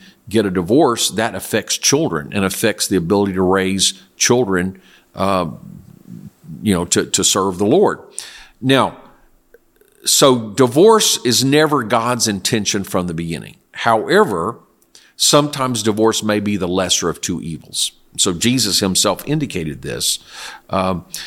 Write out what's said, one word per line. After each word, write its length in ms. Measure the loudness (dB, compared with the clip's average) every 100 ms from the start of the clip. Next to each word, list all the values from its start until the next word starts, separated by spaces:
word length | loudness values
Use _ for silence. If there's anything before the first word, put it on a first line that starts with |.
| -16 _ -4
get 160 | 0
a 60 | 0
divorce, 580 | 0 2 4 4 0 -4
that 240 | -2 -4
affects 440 | -4 -4 -4 -2 -4
children 540 | 0 0 0 -2 -4
and 100 | -2
affects 420 | -2 0 -2 -2 0
the 80 | 0
ability 360 | 2 0 0
to 80 | 2
raise 600 | 2 2 2 0 -2 -4 -12 -4
children, 640 | 2 2 2 0 -2 -6 _ _ _
uh, 380 | -4 0 0 -2 -8 -18 -20 -20 -20 -20 -18 -18 _ -18 -6
you 120 | -2
know, 100 | -2 0
to, 200 | -2 0
to 180 | -2
serve 340 | 0 0 0 0
the 60 |
Lord. 360 | 2 4 2 0 -10 -16 -16 -18 -20 -6
Now, 400 | 0 2 2 -4 -20 _ _ _ _ -20 _ _ _ _
so 460 | -2 4 4 4 0
divorce 760 | 2 2 6 6 6 2 0
is 200 | 0 0
never 380 | 2 4 4 2
God's 440 | 0 0 0 -2 -2
intention 560 | -2 -2 -2 -2 -4
from 220 | -2 -4 -2
the 80 |
beginning. 420 | -4 -6 -8 -12 -20 _
However, 880 | -4 2 2 2 2 2 0 -4 -6 _ _ _ -20 _ -4
sometimes 640 | 2 4 4 0 -4 -2
divorce 400 | 0 2 2 2
may 180 | 0 0
be 160 | 0 -2
the 120 | -2
lesser 400 | -2 0 0 -2
of 120 | -4
two 200 | -6 -6
evils. 520 | -6 -12 -10 -6 -6 -8 _ -2
So 160 | -2
Jesus 480 | 0 0 0 0 0
himself 420 | 0 0 0 -2 -4
indicated 560 | -4 -4 -6 -8 -8
this. 360 | -10 -6 -4 -6 -10 -18 -16 -18 -6
Um, 380 | -2 -2 -4 -8 -14